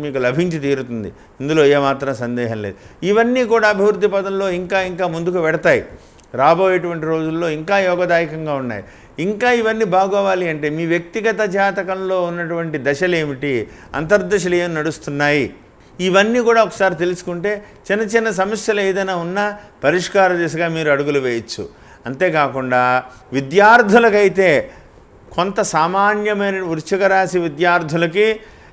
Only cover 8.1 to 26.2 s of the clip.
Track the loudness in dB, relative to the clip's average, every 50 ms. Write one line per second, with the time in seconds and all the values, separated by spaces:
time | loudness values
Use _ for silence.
8.1 | 2 0 0 -2 -6 -8 -6 -4 -4 -4 -4 -6 -8 -8 -10 -14 -20 -20 -20 -20
9.1 | -10 -6 -4 -4 -4 0 0 2 2 2 2 0 0 0 -2 2 2 2 2 2
10.1 | 0 0 0 0 0 0 -2 -4 -4 -4 -4 -4 -4 -4 -2 -2 -2 -2 -2 -6
11.1 | -8 -4 -2 -2 -2 0 -2 -2 0 0 0 0 0 -4 -6 -6 -6 -6 -4 -4
12.1 | -2 -2 -2 -4 -4 -6 -6 -6 -4 -6 -6 -4 -6 -4 -2 -2 -2 0 0 0
13.1 | 0 0 -2 -4 -6 -6 -4 -2 -2 -2 -4 -6 -12 -20 -18 -10 -6 -6 0 2
14.1 | 2 2 2 2 -2 0 0 0 0 0 0 -2 -4 -4 -4 -4 -6 -6 -10 -8
15.1 | -4 0 0 2 2 2 0 -2 -6 -14 -20 -20 _ _ -20 -20 -10 -4 -2 2
16.1 | 4 4 2 4 2 0 2 4 4 4 2 0 0 0 0 0 0 0 -4 -4
17.1 | -4 -6 -8 -10 -8 -4 -4 -4 -4 -4 -8 -18 -20 -20 -6 -4 -2 -2 -2 0
18.1 | 0 0 0 0 0 -2 -2 -2 -2 -4 -2 -2 0 0 0 0 0 0 -2 -2
19.1 | -4 -4 -4 -4 -4 -4 -4 -4 -4 -8 -16 -20 -16 -2 0 0 2 2 -2 0
20.1 | 2 4 4 4 4 0 -2 -2 -2 -2 -2 -2 -2 -2 0 2 2 2 2 0
21.1 | 0 0 0 0 -2 -4 -6 -8 -10 -10 -12 -12 -14 -20 -20 -20 -20 -14 -12 -10
22.1 | -4 -2 -2 0 2 2 0 0 -2 -4 -4 0 2 2 2 4 2 0 -2 -4
23.1 | -20 -20 -16 -6 -6 -4 -4 0 4 6 8 8 8 8 6 6 6 6 6 6
24.1 | 4 4 4 4 2 2 2 4 4 2 0 -2 -12 -20 -20 -20 -20 -20 -20 _
25.1 | -20 -20 -20 -10 -4 -4 -2 -2 -2 -4 -4 -2 0 0 0 2 2 2 2 2
26.1 | 0 0